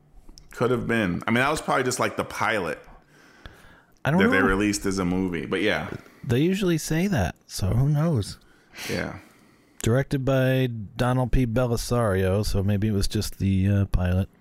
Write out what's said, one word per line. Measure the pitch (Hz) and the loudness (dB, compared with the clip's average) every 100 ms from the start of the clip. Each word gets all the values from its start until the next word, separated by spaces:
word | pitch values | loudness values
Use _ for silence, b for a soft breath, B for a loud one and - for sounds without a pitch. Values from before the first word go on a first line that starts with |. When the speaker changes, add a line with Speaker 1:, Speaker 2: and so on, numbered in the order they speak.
| _ - - - - | _ -20 -20 -20 -20
Speaker 1:
Could | - 120 | -4 0
have | 123 110 | 0 0
been. | 117 98 87 85 | 0 0 -2 0
I | |
mean, | 113 | 0
that | 135 | 2
was | 156 | 0
probably | - 143 | -2 0
just, | 127 120 | 0 0
like, | 110 - | -2 -2
the | |
pilot | - - 107 110 85 - - - _ B B B B B B B B B | -6 -2 -2 0 -2 -6 -12 -20 _ B B B B B B B B B
Speaker 2:
I | 135 | -2
don't | 170 | 2
Speaker 1:
that | 196 | 4
Speaker 2:
know. | |
Speaker 1:
they | 95 | 4
released | 98 98 104 101 98 | 4 2 2 0 -2
as | 98 | 0
a | |
movie, | 90 90 92 85 67 | 0 0 -2 -4 -4
but | 92 | -2
yeah. | 101 82 - - - - | 0 0 -4 -10 -14 -16
Speaker 2:
They | - 120 | -4 0
usually | 165 190 190 165 | 2 0 0 0
say | - 156 196 | 0 -2 0
that, | 165 87 - _ | 0 -2 -4 _
so | - 95 | -6 -2
who | 110 139 | 0 2
knows? | 151 165 139 98 - b b b - - | 2 0 0 -2 -8 b b b -16 -6
Speaker 1:
Yeah. | 95 82 92 B B B B B B | -4 -4 -8 B B B B B B
Speaker 2:
Directed | - 120 139 143 | 0 0 0 -2
by | 127 135 131 131 131 117 98 - | 0 2 2 2 0 -4 -10 -4
Donald | 123 127 127 | 0 0 2
P. | - 123 | 2 2
Bellisario, | 113 127 117 - 120 113 95 95 98 | 0 0 -2 0 0 2 2 2 2
so | 104 101 | 0 0
maybe | 95 101 107 | 0 0 0
it | |
was | 101 95 | 0 0
just | 107 - - | -2 -4 -2
the, | 98 95 95 | 0 2 2
uh, | 101 98 | 2 2
pilot. | - 92 92 98 - | 2 2 0 -2 -8